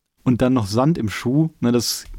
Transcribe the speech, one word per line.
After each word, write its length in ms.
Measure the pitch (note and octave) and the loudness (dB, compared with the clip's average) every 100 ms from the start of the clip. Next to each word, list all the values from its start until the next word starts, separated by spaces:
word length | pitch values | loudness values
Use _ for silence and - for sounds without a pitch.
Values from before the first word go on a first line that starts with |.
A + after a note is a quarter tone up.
| _ _ | _ _
und 180 | - A#2+ | -2 2
dann 120 | B2+ | 2
noch 120 | C3 G2+ | 0 0
Sand 320 | G#2+ C#3 F3 | 0 2 0
im 100 | G#2+ | -2
Schuh, 420 | - A#2+ C#3 D#3+ - | -4 0 2 0 0
ne, 100 | A#2+ | 0
das 340 | A#2+ - - - | 0 0 -6 -10